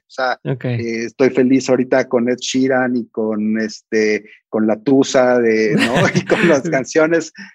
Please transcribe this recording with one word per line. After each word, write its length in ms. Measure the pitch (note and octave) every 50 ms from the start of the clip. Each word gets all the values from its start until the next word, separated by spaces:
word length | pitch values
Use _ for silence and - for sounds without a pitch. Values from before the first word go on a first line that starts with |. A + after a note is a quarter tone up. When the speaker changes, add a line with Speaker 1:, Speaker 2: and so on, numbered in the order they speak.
| _
Speaker 1:
O 60 | _
sea, 260 | - - C3 B2+ A#2+ - -
Speaker 2:
Ok. 220 | C#3+ C#3 A#2+ -
Speaker 1:
eh, 400 | B2+ A#2+ A2+ A#2 A#2 A2+ A2+ A#2
estoy 240 | A#2 - - C3+ B2
feliz 400 | - C3+ C3 B2 C3+ C3+ C3 -
ahorita 400 | B2+ B2 B2 B2+ C#3 C3 B2+ B2+
con 200 | - A#2+ A#2 B2
Ed 80 | B2 A#2+
Sheeran 580 | - - - C3 C3 C3 C3 B2+ B2+ B2+ B2
y 100 | A#2+ A2+
con, 500 | - _ A#2 A2 G#2+ A2 G#2+ G#2+ G#2+ A2
este, 720 | A2 A2 G#2+ G#2 - _ _ A2+ A2 G#2+ G#2+ G#2+ G#2 G#2 - - _ _ _
con 180 | - A2 G#2+
La 100 | A2 G#2+
Tusa 600 | G#2+ - C#3+ C3+ C3+ C3 - - C#3 B2+ B2 B2 B2
de, 360 | A#2+ A2+ A2 A2 A2 G#2+ G#2+
¿no? 180 | G#2+ - A#2 B2+
<laughs> 180 | D#3 F#3 - -
Y 120 | F3+ -
con 220 | - - - G3 E3+
las 120 | D#3 C3+
Speaker 2:
<laughs> 80 | - E3
Speaker 1:
canciones, 600 | C#3 C3+ B2 - - D#3+ D#3 D#3+ E3+ E3 E3 - - - G3+ -